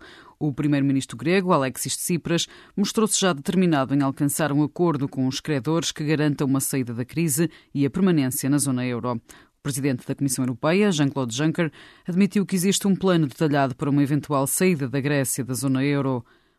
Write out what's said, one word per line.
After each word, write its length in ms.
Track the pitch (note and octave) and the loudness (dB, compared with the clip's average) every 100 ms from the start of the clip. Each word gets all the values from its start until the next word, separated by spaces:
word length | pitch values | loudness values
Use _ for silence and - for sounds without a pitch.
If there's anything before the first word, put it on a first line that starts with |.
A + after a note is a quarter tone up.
| - - - - | -10 -20 -20 -6
O 140 | D#3 | -4
primeiro-ministro 640 | C3 D3 C#3+ C#3 C3+ - A#2 | 0 0 2 2 0 -2 -6
grego, 340 | D#3+ F#3+ F3+ | 0 0 2
Alexis 460 | E3 C3 A#2+ C#3 - | 2 0 -4 -6 -6
Tsipras, 500 | - E3+ - E3 - - - | -4 -4 -2 -2 -2 -10 -10
mostrou-se 460 | - G3 - G#3+ - | -4 -2 0 0 0
já 140 | F#3 | 0
determinado 600 | D3 C#3+ F3+ F3+ D3+ B2+ | 0 -2 2 2 2 2
em 80 | C#3 | 0
alcançar 480 | C3+ C3+ C#3+ - D3+ | 0 0 -2 0 0
um 100 | C#3+ | 0
acordo 460 | D3 - F3 C#3+ C3+ | 0 0 0 0 -2
com 180 | - C3 | -2 -2
os 140 | C3 | -2
credores 500 | - D3 B2 E3 E3 | -4 -2 0 -2 -2
que 140 | - D3+ | -4 -2
garanta 400 | D3+ D3+ C#3 C#3+ | 0 0 0 0
uma 160 | C3+ | 0
saída 320 | - C#3 A#2+ | 0 -2 -4
da 100 | A#2 | -6
crise 460 | B2+ - E3+ C3 E3+ - _ | -6 -2 -2 0 -2 -4 _
e 120 | C#3+ C#3 | -2 0
a 40 | |
permanência 600 | E3 F#3+ D#3+ C3 B2+ C3+ | 2 4 4 2 -2 0
na 100 | C#3+ | 0
zona 260 | C#3 B2+ B2+ | 0 -2 -2
euro. 360 | A#2+ A#2+ A#2 - - - _ | -4 -4 -6 -8 -20 -20 _
O 80 | C#3 | -8
presidente 400 | C#3 C#3 A#2+ - | -2 -2 -2 -4
da 60 | |
Comissão 300 | C3+ C#3 C3+ B2+ | -2 -2 0 -2
Europeia, 460 | B2 D3+ F3+ G#3 | -2 0 2 2
Jean-Claude 440 | D#3 C#3 C3+ B2+ A2+ | 2 0 0 -4 -2
Juncker, 360 | D#3 D#3 E3 - - - - | 0 0 -2 -4 -18 -14 -4
admitiu 380 | F3 G3+ G#3 F3+ | 2 2 2 0
que 100 | F#3+ | 0
existe 320 | F#3+ F3+ G3+ | 0 0 0
um 80 | F#3 | 2
plano 300 | F#3+ F3 D3 | 2 2 2
detalhado 500 | - D#3+ C#3+ C3+ - | 0 0 2 0 -2
para 140 | C#3+ | 0
uma 140 | C#3+ | 2
eventual 420 | C#3 D3 B2+ C#3+ C#3 | 2 0 0 -2 0
saída 420 | - F#3 E3 C3 | 0 2 2 -2
da 140 | C#3 | -2
Grécia 420 | C3+ D3 B2+ - | 0 0 0 -4
da 120 | A#2 B2 | -4 -4
zona 280 | C3+ C3 | 0 0
euro. 400 | C#3+ C#3+ C3+ B2+ - _ _ | 2 0 0 -2 -6 _ _